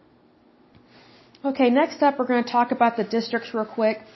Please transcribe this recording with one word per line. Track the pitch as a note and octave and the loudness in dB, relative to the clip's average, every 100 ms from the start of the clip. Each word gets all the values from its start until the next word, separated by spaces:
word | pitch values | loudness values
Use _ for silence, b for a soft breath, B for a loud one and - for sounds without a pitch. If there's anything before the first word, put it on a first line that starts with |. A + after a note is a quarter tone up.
| _ _ _ _ _ _ _ _ b b b b b _ | _ _ _ _ _ _ _ _ b b b b b _
Okay, | C#4 C4+ B3+ | -4 2 4
next | B3 D#4+ - | 4 2 2
up, | C#4+ C#4 | 0 2
we're | B3+ | 0
gonna | B3 A#3+ A#3+ | 0 0 0
talk | A#3+ | 0
about | C4 A#3 A3+ | 2 2 0
the | |
districts | G3+ A3+ A3+ A#3 - | -2 -4 -2 -6 -6
real | A3+ | -6
quick. | A3 - A3 A3 - | -6 -2 -2 -2 -10